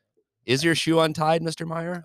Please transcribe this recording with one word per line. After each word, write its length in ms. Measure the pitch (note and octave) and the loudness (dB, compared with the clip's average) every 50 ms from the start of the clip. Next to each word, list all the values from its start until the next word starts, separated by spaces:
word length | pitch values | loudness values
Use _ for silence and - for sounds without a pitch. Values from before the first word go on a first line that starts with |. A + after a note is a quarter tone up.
| _ _ _ _ _ _ _ _ - | _ _ _ _ _ _ _ _ -2
Is 180 | A2 B2+ C3+ D#3+ | 0 0 2 2
your 100 | E3+ D#3+ | 2 2
shoe 260 | D3 - D#3 E3 D#3+ | 2 2 2 2 4
untied, 420 | D#3+ D#3 D#3 D#3+ D#3 D#3 E3 E3+ | 4 2 2 0 2 2 2 2
Mister 240 | E3 E3 D#3 - E3 | 0 -4 -6 -6 -8
Meyer?" 380 | E3 D#3+ E3 E3 F3 F3+ F3 | -8 -8 -8 -6 -6 -8 -10